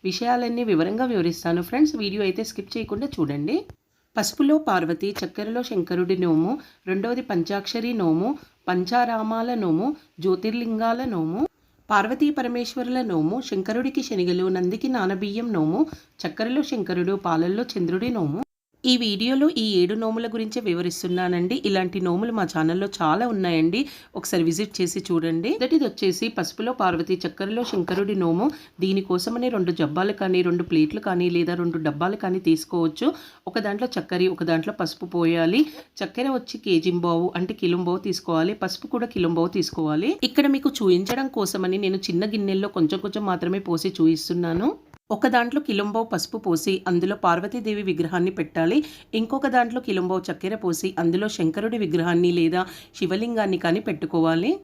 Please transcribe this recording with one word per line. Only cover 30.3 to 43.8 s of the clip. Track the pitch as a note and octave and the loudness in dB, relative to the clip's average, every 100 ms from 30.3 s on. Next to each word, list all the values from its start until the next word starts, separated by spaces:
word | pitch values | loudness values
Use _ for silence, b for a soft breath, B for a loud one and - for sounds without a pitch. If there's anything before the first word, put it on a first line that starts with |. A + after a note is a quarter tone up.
| F3+ F3 | 2 4
రెండు | F3 F3 | 2 2
ప్లేట్లు | E3 D3+ G#3+ G#3 | 2 2 0 -2
కానీ, | F3+ F3+ F3 | 2 2 2
లేదా | E3+ F3 | 0 0
రెండు | E3+ D#3+ D#3 | 0 0 -2
డబ్బాలు | C#3+ F3 G#3 | 0 -2 -2
కానీ | G3 F#3 F3+ | -2 0 2
తీసుకోవచ్చు. | D#3+ - F3 D#3+ D#3 C4+ D4+ B B - | 2 2 0 0 2 -2 -2 B B -6
ఒక | A3+ G#3 | -4 -4
దాంట్లో | G3+ B3 G#3 | -2 -4 -4
చక్కెర, | D#3 F3+ F#3 E3+ | -4 2 2 2
ఒక | E3+ | 0
దాంట్లో | E3 D#3+ G#3+ | 0 0 -4
పసుపు | E3+ - F3 F3 | -6 -4 -4 2
పోయాలి. | E3 E3+ E3 A3 D4+ B B - | 2 4 4 4 2 B B -10
చక్కెర | F#3+ - C4 C4 | -8 -2 -2 -2
వచ్చి | B3 A3 G#3 | -4 -8 2
కేజింబావు | E3+ F3 F3 F3 E3 F3 F3 | 2 2 0 2 2 0 -2
అంటే | F#3 A3 | -4 -2
కిలోంబావు | F3 F3 F3 F3+ G3 | 0 0 0 -2 -2
తీసుకోవాలి, | F3 - E3 E3+ G#3+ F#3+ | -4 0 0 0 -2 -6
పసుపు | - - A#3+ | -6 -6 -4
కూడా | A#3+ G3+ | -4 -2
కిలోంబావు | E3+ E3 E3+ F#3 | 0 2 0 0
తీసుకోవాలి. | D#3+ - D#3 D3+ A3 G4+ B3+ | -4 -2 -2 0 0 0 0
ఇక్కడ | - C#4+ C#4 | 2 4 4
మీకు | C#4 C#4 | 0 2
చూపించడం | G3+ F3 F#3+ B3 C4+ A#3 | 4 4 2 -2 -2 -2
కోసమని | F#3+ G3 F#3 F#3+ G3 | -2 0 0 0 0
నేను | F#3+ F#3+ | -2 -2
చిన్న | F3 G#3 G#3+ | -2 0 -2
గిన్నెల్లో | G3 F#3+ G#3 E3+ | 0 0 0 2
కొంచెం | D#3 F#3 G#3 | 2 2 -4
కొంచెం | G#3+ G#3 | -4 -2
మాత్రమే | F3+ E3+ F#3+ F#3+ | 0 0 -2 -2
పోసి | E3 | -2